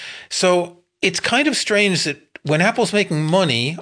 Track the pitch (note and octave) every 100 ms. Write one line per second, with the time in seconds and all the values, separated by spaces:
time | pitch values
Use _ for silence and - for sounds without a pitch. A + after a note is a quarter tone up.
0 | - - - - F#3 F3+ F3 - _ _
1 | F3 F3 - A#3+ D4 C4 - G#3 G3+ E3+
2 | D#3 C#3+ _ - D3 D3+ F#3+ A#3+ G#3+ G#3
3 | G3 D3+ D#3 F3+ F3 A#2 B2 E3+